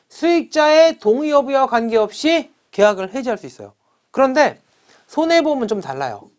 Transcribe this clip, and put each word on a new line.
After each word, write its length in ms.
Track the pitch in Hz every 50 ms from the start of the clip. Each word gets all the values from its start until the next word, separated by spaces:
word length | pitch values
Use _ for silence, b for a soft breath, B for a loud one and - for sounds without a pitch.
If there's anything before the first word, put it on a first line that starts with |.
| _ _
수익자의 880 | - - 294 339 349 339 - 330 - 311 302 302 311 311 320 330 320 -
동의 300 | - 214 220 262 302 302
여부와 360 | 294 285 269 262 277 269 269
관계없이 840 | 254 233 233 233 233 220 220 214 208 - - - 311 330 330 262 - _ _ _ _
계약을 440 | - - 202 208 208 190 190 190 196
해지할 240 | 262 247 254 220 190
수 80 | -
있어요. 260 | 131 - - 104 101 _ _ _ _ _ _ _ _
그런데 500 | _ - 269 269 262 302 294 196 - - b b b b b b b b b
손해보험은 640 | b - 294 320 330 339 339 294 311 294 262 240 202
좀 120 | 220 196
달라요. 480 | - 135 135 135 139 127 107 98 - _ _